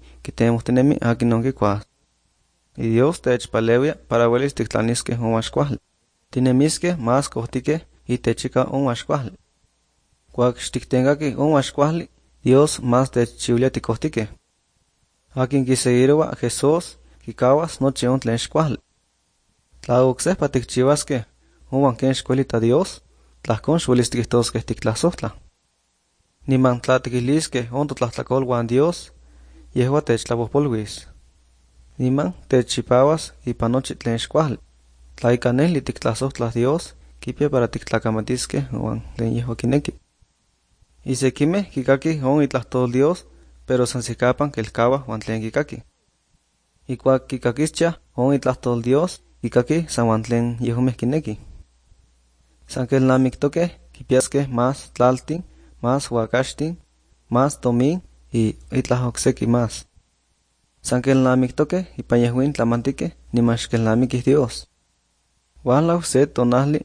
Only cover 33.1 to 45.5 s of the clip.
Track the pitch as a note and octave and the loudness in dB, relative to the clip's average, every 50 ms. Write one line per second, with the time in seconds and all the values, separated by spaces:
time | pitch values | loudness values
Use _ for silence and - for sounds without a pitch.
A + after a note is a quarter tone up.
33.1 | D#3+ D#3+ - - - - - B2+ A#2 - A#2 A2+ B2 C3 C3 - - - - A#2 | 2 0 -2 -8 -16 -12 -8 -8 -6 -2 -2 0 0 -2 -2 -4 -8 -8 -6 -4
34.1 | A2+ A#2 - - - D3+ D#3+ C#3+ A2+ - - _ _ _ _ _ _ _ - - | -4 -4 -4 -2 0 0 0 0 -2 -6 -10 _ _ _ _ _ _ _ -20 -20
35.1 | - - - A#2+ B2 B2 - B2 A#2+ C3 D3+ F3 F3 C#3 B2+ - A#2 - - C3 | -10 -2 0 2 2 2 2 0 2 2 2 2 2 0 -2 -6 -6 -6 -4 -4
36.1 | A2 - C3 C3+ - - A#2+ A#2 A#2 A#2 A#2+ C3 D3+ F3 - - - - - - | -2 -2 -4 -6 -4 -4 -4 -4 -2 0 0 0 0 0 -4 -8 -18 -20 -20 -20
37.1 | - - - - - - D3+ C#3+ C#3 B2+ A#2 A2+ - A2+ - - - A2 - A#2 | -20 -14 -12 -10 -4 -2 -2 0 2 2 0 0 -2 -6 -6 -4 -4 -2 -2 -2
38.1 | A2 A2 A2 A2+ B2 B2 - - - D3 C#3 B2+ A#2+ A#2+ A#2 A2+ A2+ A2+ A2+ - | -2 -2 -2 -4 -4 -6 -6 -6 -6 -6 -6 -6 -6 -6 -6 -6 -6 -6 -10 -10
39.1 | - - A#2 A#2 A#2+ A#2 A#2+ A#2+ A2+ - - A#2+ C3+ D3 D3 - - - _ _ | -8 -4 -4 -2 -2 -2 -4 -6 -6 -4 -2 0 0 0 0 -4 -8 -12 _ _
40.1 | _ _ _ _ _ _ _ _ _ _ _ _ _ _ _ _ _ _ - C#3 | _ _ _ _ _ _ _ _ _ _ _ _ _ _ _ _ _ _ -8 -6
41.1 | C3 A#2+ C3 C3 - - D3 D#3 F3+ G3+ G3 - - C#3+ B2 C3 C3+ C3+ - E3 | -4 -2 0 -2 0 0 0 0 0 0 -4 -4 -6 -4 0 2 0 2 0 -2
42.1 | D#3+ D3+ C3+ C3 C#3+ D3+ C#3+ C#3 - B2+ A#2 - - B2+ B2+ A#2+ A#2+ B2+ C#3 D#3 | -2 -2 0 0 2 2 2 0 0 -4 -6 -4 -2 -2 0 0 2 2 2 2
43.1 | F3+ - - - - - - - - _ _ - B2+ B2 B2 A#2+ - B2+ A#2 - | 0 -2 -6 -18 -20 -20 -20 -20 -20 _ _ -2 0 0 0 0 -2 -6 -8 -8
44.1 | A#2 - B2 B2 B2+ - D3 D3 C#3 - A2 - - - A#2 B2 C3+ C#3 C3 A#2+ | -4 0 0 0 2 0 -2 -4 -4 -4 -8 -4 -2 0 2 2 2 0 -2 -6
45.1 | A2 G#2+ - - A2 A2 A2 A2 | -10 -8 -6 -6 -6 -6 -6 -4